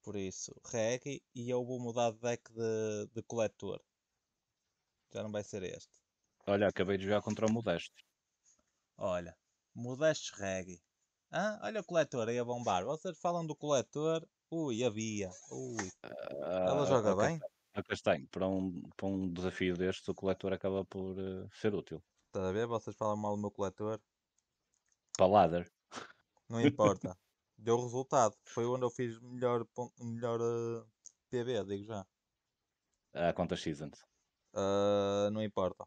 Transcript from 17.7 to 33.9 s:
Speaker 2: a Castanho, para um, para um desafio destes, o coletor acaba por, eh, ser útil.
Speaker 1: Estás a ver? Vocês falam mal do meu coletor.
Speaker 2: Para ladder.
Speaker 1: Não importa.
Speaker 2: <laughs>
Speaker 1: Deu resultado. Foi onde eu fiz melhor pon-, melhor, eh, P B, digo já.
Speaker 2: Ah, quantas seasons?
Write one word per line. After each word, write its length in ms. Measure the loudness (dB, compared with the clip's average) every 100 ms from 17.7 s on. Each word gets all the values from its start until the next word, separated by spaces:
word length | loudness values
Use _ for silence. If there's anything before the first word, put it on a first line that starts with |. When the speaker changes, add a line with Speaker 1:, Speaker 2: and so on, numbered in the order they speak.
Speaker 2:
a 80 | -10
Castanho, 460 | -6 -2 2 2 0
para 200 | -2 0
um, 340 | 2 -2 -4 -12 -6
para 100 | -2
um 260 | 0 -2
desafio 440 | -2 -4 0 0 2
destes, 300 | 0 -2 -6
o 60 |
coletor 380 | -2 -2 0 -2
acaba 320 | -2 0 -2
por, 320 | -4 -6 -6 -6
eh, 300 | -6 -8 -10
ser 200 | -2 0
útil. 280 | 0 -4 -12 _ _ _
Speaker 1:
Estás 180 | -4
a 80 | 0
ver? 140 | 0 0
Vocês 280 | -2 -4 -4
falam 200 | -2 0
mal 180 | -2 -2
do 40 |
meu 100 | -4
coletor. 500 | -2 -4 -2 -6 -6 _ _ _ _ _ _ _ _ _ _ _ 4
Speaker 2:
Para 100 | 8
ladder. 460 | 8 8 4 -4 _ _ -16 -16 -20 _ _ _
Speaker 1:
Não 120 | 2
importa. 560 | 2 6 4 4 -4 -10
Speaker 2:
<laughs> 20 | _ _ _ -8
Speaker 1:
Deu 240 | 2 2
resultado. 560 | 2 -4 2 6 6 2
Foi 220 | -8 -2 0
onde 180 | 2
eu 60 | 0
fiz 280 | -2 -6 -6
melhor 440 | -12 -2 0 0 -2
pon-, 180 | -8 -10 _
melhor, 380 | -8 -4 -2 0
eh, 440 | 0 -2 -4 -6 -10 _ -20 _ _
P 140 | -4
B, 200 | -2 -2
digo 200 | -2 -6
já. 200 | -6 -10 -10 _ _ _ _ _ _ _ _ _ _
Speaker 2:
Ah, 180 | 0 0
quantas 280 | 2 -2 -2
seasons? 420 | -4 -6 -10